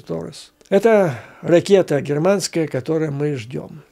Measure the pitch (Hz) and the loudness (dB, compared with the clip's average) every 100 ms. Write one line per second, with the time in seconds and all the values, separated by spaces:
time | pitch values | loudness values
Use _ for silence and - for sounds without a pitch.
0 | _ 165 165 - - _ _ 196 214 220 | _ -12 -12 -16 -20 _ _ 2 4 4
1 | 185 120 - - 160 170 - 196 175 147 | 2 -2 -12 -16 2 2 6 2 4 -2
2 | 131 143 165 202 - 170 156 135 127 160 | -2 -2 2 0 0 -4 -4 -4 -4 -4
3 | 156 139 147 143 113 147 185 165 143 | -2 -4 -4 -4 -8 -12 -12 -18 -20